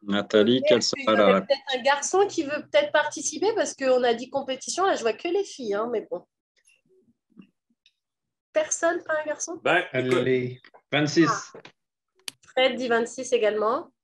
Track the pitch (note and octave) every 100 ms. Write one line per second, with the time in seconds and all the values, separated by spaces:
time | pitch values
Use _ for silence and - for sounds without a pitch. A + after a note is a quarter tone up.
0 | G2+ G2+ G2+ G#2+ G#2+ B2+ C3 A#2+ G#2 -
1 | - G#2+ G2+ F#2+ F#2+ C4+ - B3+ A#3+ C#4+
2 | - F#4 G4 - C#4 D4 - D4+ D4 D#4
3 | D4 D4+ C#4 D4+ G4 A4 C#4+ - C4 B3+
4 | B3 A#3 C4 C#4 C4 C4 - - F#4+ C#4
5 | A3+ A3 E4+ F4+ G4 - A#3+ G3+ A#3 A3+
6 | - F3 - _ _ _ _ _ _ F#4+
7 | D4 _ _ _ - _ _ _ _ _
8 | _ _ _ _ _ - - - E4 E4+
9 | - D#4 D4+ D4 - E4+ - D#3+ - C3
10 | B2+ B2 B2+ B2+ B2 B2+ - - _ C#3+
11 | D3+ E3 D#3 - - - - _ _ _
12 | _ _ - _ _ - C4 A#3 B3 A#3
13 | A#3 - B3+ A#3+ G#3 G#3+ G#3+ C4 E4+ _